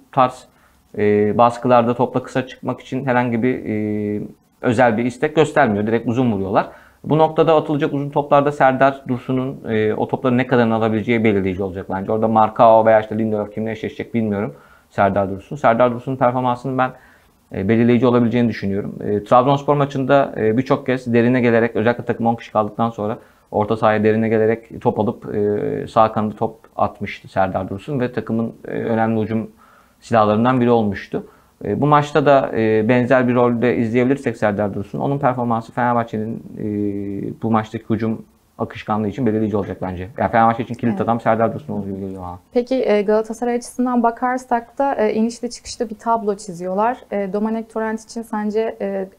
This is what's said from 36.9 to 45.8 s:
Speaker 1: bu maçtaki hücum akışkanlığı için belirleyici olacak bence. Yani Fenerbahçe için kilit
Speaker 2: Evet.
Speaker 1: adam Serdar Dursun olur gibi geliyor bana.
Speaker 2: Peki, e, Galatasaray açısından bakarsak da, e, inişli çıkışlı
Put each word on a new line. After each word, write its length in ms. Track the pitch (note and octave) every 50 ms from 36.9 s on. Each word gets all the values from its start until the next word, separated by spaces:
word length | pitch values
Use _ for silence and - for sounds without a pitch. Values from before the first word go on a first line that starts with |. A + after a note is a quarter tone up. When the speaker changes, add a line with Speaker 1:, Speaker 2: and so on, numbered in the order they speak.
| G2+ G2+ G2+ G2+ G2 G2+ - A2+ - -
Speaker 1:
bu 100 | - A2+
maçtaki 340 | A2+ A2 A2 - - A2+ - -
hücum 360 | A2+ G#2 A2+ A2 A2 G#2 - _ _ _ _ _ _ -
akışkanlığı 500 | A#2+ - - G#2+ - - G#2+ G#2+ G#2+ G2+
için 180 | G2 C#3 C3
belirleyici 320 | A2 G#2+ A2 A2 G#2 G#2 G2+
olacak 200 | F#2+ G2+ F#2+ -
bence. 260 | F#2 F#2 F#2 F2 F2+ F#2 - -
Yani 140 | A2 F#2+
Fenerbahçe 320 | - A2+ A2+ A2+ A2+ - A#2
için 100 | - A#2+
kilit 180 | - - A#2 G#2
Speaker 2:
Evet. 80 | G2
Speaker 1:
adam 180 | G#2+ A2 A#2 A#2+
Serdar 340 | - A#2+ A2 A2 A2+ A2+ -
Dursun 200 | G#2+ - - G#2
olur 120 | G#2 G2
gibi 140 | G2 G2 F#2+
geliyor 220 | G2 F#2+ F#2+ F#2+
bana. 180 | F2+ F2 F2 F#2 _ _ _
Speaker 2:
Peki, 220 | B3 A#3+ - C4
e, 260 | C4 - - G#3 G#3
Galatasaray 540 | G3+ G3+ G#3+ G#3+ A3 A3 A3 - A#3+ A#3+ A#3+
açısından 480 | A#3+ A#3+ - - - B3 B3+ B3 A#3+ A3+
bakarsak 760 | A#3 A#3 - B3+ B3 B3+ B3+ B3+ - B3 A#3 A#3 - _ -
da, 180 | C#4 C#4 C#4
e, 180 | - G#3+ G#3+ -
inişli 360 | A3 A3 A#3 A#3 - - A#3+
çıkışlı 400 | - - - - - -